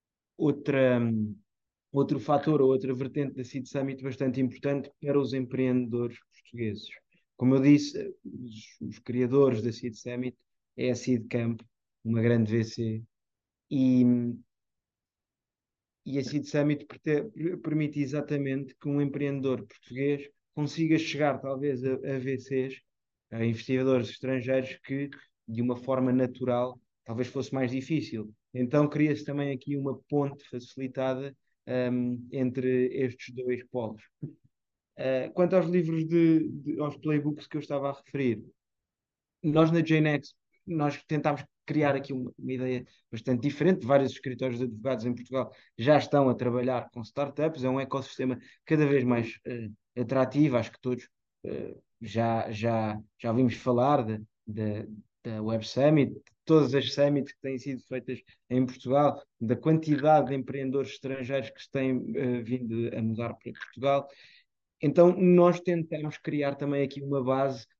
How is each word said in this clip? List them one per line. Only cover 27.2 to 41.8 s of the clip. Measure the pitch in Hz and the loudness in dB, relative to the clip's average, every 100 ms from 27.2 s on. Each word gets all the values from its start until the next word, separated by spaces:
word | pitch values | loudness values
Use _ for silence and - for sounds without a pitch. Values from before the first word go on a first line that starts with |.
| 123 | -4
fosse | 139 110 | -6 -4
mais | 135 123 | -2 -2
difícil. | 131 135 156 107 113 107 - _ | -2 -4 -4 -4 -8 -10 -14 _
Então, | 127 123 147 147 | -4 0 2 2
cria-se | 147 151 147 | 2 0 0
também | 143 143 143 | -4 -4 -4
aqui | 135 - 143 | -6 -4 -4
uma | 135 135 - | -4 -6 -4
ponte | 147 143 143 - | -2 -2 -4 -14
facilitada, | 123 120 131 131 135 131 131 139 135 _ _ - 127 123 | -14 -14 -10 -8 -4 -2 -2 -6 -14 _ _ -6 -2 0
hum, | 123 123 123 - | 0 -2 -4 -6
entre | 139 127 127 127 127 127 | -2 -2 0 0 2 2
estes | 127 127 120 - | 0 -4 -4 -14
dois | 123 123 123 123 | -8 -4 -4 -6
polos. | 123 110 107 _ _ - - _ _ _ _ _ - | -6 -6 -8 _ _ -14 -14 _ _ _ _ _ -8
Eh, | 131 131 - | -2 -2 -2
quanto | - 175 185 | 0 2 4
aos | 165 | 4
livros | 180 160 160 160 | 2 2 0 2
de, | 170 165 160 156 | 4 6 4 2
de, | 147 147 147 | -6 -6 -4
aos | 147 - | -4 -4
playbooks | 156 151 143 147 - | -2 0 0 -4 -6
que | 156 | -10
eu | |
estava | 143 143 139 | -6 -4 -4
a | |
referir, | 139 - 139 127 107 - _ _ _ _ _ _ _ _ _ | -6 -8 -2 0 -2 -6 _ _ _ _ _ _ _ _ _
nós | 156 156 160 | 2 4 6
na | 165 | 4
J | 156 156 | 4 4
next, | 156 143 - _ _ _ - | 4 0 -4 _ _ _ -8
nós | 165 147 139 - | -2 -2 -4 -4
tentámos | 151 151 139 - _ - | -2 0 -2 -6 _ -4
criar | 151 | 0